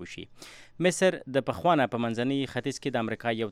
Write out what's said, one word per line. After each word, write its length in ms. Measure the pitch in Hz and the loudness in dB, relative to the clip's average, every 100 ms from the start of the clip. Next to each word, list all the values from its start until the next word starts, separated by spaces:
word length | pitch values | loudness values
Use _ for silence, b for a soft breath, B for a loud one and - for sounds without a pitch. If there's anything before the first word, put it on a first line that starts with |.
وشي. 220 | 87 - 90 - B B B - 175 | -12 -14 -16 -18 B B B 0 2
مصر 300 | 170 185 165 - 131 | 4 2 2 -2 -2
د 80 | 131 | 0
پخوا 260 | 123 175 160 | 0 4 4
نه 80 | 120 | 4
په 100 | 117 | 2
منځني 320 | 117 113 127 139 131 | -2 0 0 0 -2
ختیځ 240 | 123 135 127 | -4 -4 -4
کې 100 | 143 123 | -2 -2
د 40 | 110 | -2
امریکا 280 | 110 120 113 | -2 -2 -2
یو 100 | 110 | -2